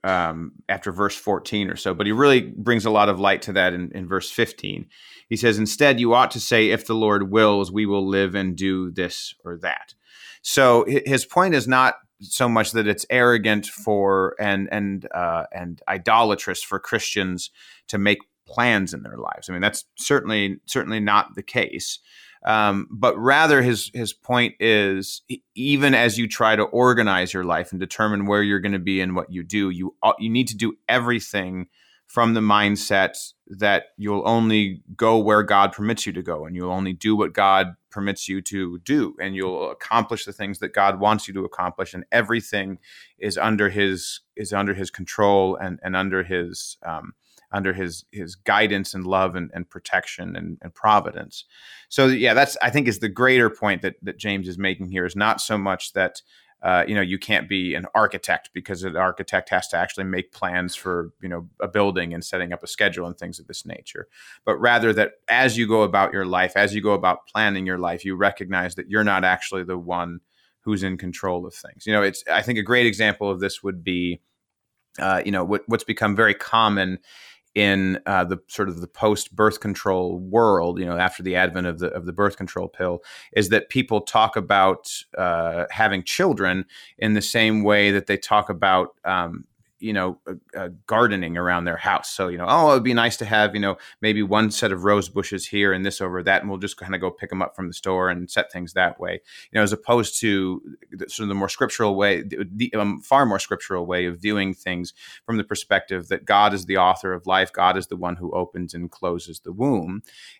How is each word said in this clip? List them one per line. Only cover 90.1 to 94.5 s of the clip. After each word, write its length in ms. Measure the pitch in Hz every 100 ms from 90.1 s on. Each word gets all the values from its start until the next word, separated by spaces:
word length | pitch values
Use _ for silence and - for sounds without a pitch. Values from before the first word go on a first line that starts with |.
| 90 -
uh, 60 | 92 _ -
uh, 100 | 92 87 -
gardening 500 | 110 120 101 85 85
around 280 | 90 90
their 120 | 87 82
house. 340 | 101 92 -
So, 180 | - 92
you 100 | 87
know, 80 | 87
"Oh, 220 | 147 156
it'd 140 | 135
be 100 | 120
nice 240 | 117 117 -
to 80 | 107
have, 280 | 107 107
you 60 | 104
know, 160 | 101 92 - -
maybe 220 | 107 107
one 280 | 101 104 110